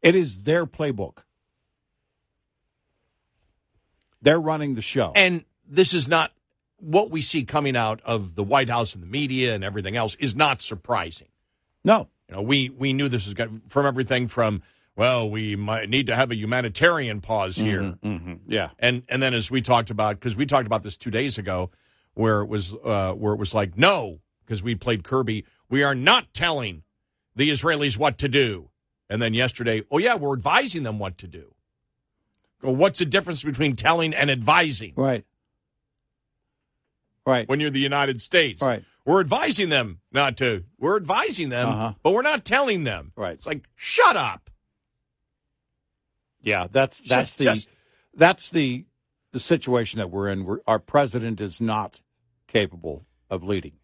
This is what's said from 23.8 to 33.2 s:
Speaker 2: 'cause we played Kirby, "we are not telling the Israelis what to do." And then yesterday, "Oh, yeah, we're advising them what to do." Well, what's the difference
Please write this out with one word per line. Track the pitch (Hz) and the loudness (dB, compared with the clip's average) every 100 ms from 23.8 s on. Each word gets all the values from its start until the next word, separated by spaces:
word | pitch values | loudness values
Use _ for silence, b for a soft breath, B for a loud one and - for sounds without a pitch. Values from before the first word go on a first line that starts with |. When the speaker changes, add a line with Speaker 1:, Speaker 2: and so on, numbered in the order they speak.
| 165 190 110 80 _ _ _ | 4 4 -2 -10 _ _ _
Speaker 2:
'cause | 110 | -6
we | 104 110 | -4 -4
played | 123 113 | -2 -4
Kirby, | 82 131 113 110 - _ _ | -2 -2 -2 -4 -8 _ _
"we | 131 | 0
are | 143 | 2
not | 135 139 247 - | 2 4 4 2
telling | - 170 151 113 82 - _ _ _ _ | -4 -2 -2 -4 -8 -18 _ _ _ _
the | - 147 | -2 0
Israelis | 139 156 151 147 117 | 0 0 0 0 0
what | 147 123 | 0 0
to | 143 | 0
do." | 135 127 95 - _ _ _ _ | 2 2 -2 -12 _ _ _ _
And | 107 | -2
then | 117 | 0
yesterday, | 110 127 - 117 113 104 | 0 0 -2 -2 -2 0
"Oh, | 147 | 0
yeah, | 220 | 2
we're | 226 143 | 0 -2
advising | 135 123 190 277 175 | -2 2 2 2 -4
them | 127 107 | -4 -4
what | 98 87 | -6 -8
to | 92 | -16
do." | 85 - _ _ _ _ _ _ _ _ _ _ _ | -18 -20 _ _ _ _ _ _ _ _ _ _ _
Well, | 135 131 | -2 4
what's | 185 - | 4 4
the | 170 | 0
difference | 190 | 0